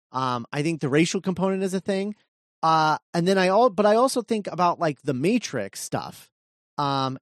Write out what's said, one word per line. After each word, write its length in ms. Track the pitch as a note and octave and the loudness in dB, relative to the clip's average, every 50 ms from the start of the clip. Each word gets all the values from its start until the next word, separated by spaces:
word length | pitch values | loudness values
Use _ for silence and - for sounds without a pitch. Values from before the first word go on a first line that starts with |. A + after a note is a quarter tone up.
| _ _ - | _ _ -6
Um, 340 | B2+ C3 B2+ B2 A#2+ A#2 - - | -4 -2 -2 -4 -4 -6 -8 -6
I 100 | D3 C#3+ | -4 -2
think 180 | E3+ E3+ D3 | -2 -4 -4
the 80 | - C3 | -4 0
racial 320 | C3 D3+ E3+ - - F#3+ | 2 2 2 2 -2 -4
component 420 | - F#3+ F3+ F3+ F#3 F#3+ F#3+ F#3+ G3 | -4 -4 -4 -2 -2 -2 -2 -2 -4
is 120 | F#3+ F3+ | -4 -4
a 60 | F#3+ | -4
thing. 340 | - - G3 F#3+ G3 G#3 G#3 _ _ _ _ _ _ _ _ - - | -4 -2 -4 -4 -4 -6 -8 _ _ _ _ _ _ _ _ -2 0
Uh, 360 | D#3+ D#3+ D#3+ D#3 D#3 D3+ - _ _ - | 2 4 4 4 2 0 -2 _ _ -2
and 120 | F3 E3+ F#3 | 0 2 2
then 100 | G3 F#3+ | 2 4
I 100 | F#3 F#3 | 4 4
al-, 220 | F#3+ G#3+ B3 B3+ | 4 4 4 4
but 160 | F3+ F#3 G#3 | 4 4 4
I 100 | G#3 G#3+ | 4 6
also 260 | A3+ B3+ C4+ - B3+ G#3+ | 4 4 2 0 -2 -4
think 240 | - A3+ G#3+ F#3 - | -2 -4 -4 -4 -6
about, 300 | - D#3 F3+ F3 D#3+ - | -2 0 0 0 0 0
like, 220 | E3+ D#3 C#3+ _ - | -2 -4 -4 _ -4
the 120 | D3 C3 | -4 -2
Matrix 640 | B2 C#3 F#3 A#3+ A#3 - - - A#2+ G2 G2 - - | 0 0 2 0 0 -2 -2 -6 -6 -6 -6 -10 -12
stuff, 480 | - - - F2+ - - - - - _ _ _ _ _ _ _ _ _ - - | -12 -8 -8 -8 -8 -8 -14 -18 -20 _ _ _ _ _ _ _ _ _ -6 -4
um, 400 | D3 C#3+ C#3 C3+ C3+ C3 C3 - | -2 0 0 0 -2 -2 -4 -8